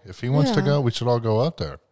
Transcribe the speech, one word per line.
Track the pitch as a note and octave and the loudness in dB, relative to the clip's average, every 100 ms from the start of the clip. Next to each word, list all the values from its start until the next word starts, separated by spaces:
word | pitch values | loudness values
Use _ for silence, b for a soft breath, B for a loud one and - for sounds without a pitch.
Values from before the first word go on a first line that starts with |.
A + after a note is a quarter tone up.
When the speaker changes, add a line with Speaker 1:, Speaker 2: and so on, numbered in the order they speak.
| F#2+ | -20
Speaker 1:
if | - | -10
he | A#2+ | -2
wants | C#3+ D3 | 2 2
to | G#3+ | 2
Speaker 2:
Yeah. | C3 | 0
Speaker 1:
go, | C#3+ | 0
we | B2 | 0
should | - A#2+ | 0 0
all | A#2+ | 0
go | A2+ G#2+ | 2 2
up | D3 - | 0 -2
there. | D#2 C2+ _ | -8 -10 _